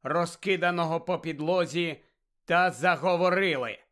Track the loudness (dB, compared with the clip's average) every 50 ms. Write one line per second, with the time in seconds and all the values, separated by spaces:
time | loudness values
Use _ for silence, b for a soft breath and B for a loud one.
0 | -4 -2 0 0 0 -2 -4 -8 -2 -2 0 2 0 0 0 0 -2 -2 -2 -4
1 | -2 -4 -4 -4 -4 -8 -6 -4 -2 0 2 2 0 0 -2 -4 -4 -4 -6 -10
2 | b b b b _ _ _ _ _ 0 2 4 4 2 0 2 2 2 2 2
3 | 2 0 2 2 2 2 2 2 2 2 0 -2 -4 -6 -8 -10 _ _